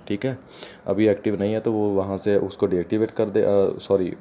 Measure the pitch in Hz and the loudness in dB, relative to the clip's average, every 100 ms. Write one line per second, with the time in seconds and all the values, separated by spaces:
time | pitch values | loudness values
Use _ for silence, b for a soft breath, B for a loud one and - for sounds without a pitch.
0 | - 101 135 127 B B B B - 98 | -8 -6 -4 -8 B B B B -4 2
1 | 107 98 107 95 101 110 117 110 104 98 | 4 4 0 0 -2 -2 -2 0 0 0
2 | 98 98 107 101 95 - 98 90 85 107 | -2 -4 2 2 0 -2 0 0 0 -2
3 | 110 - 107 104 101 101 95 95 - 98 | -2 0 -2 2 2 4 2 -2 0 0
4 | 90 - | 0 -6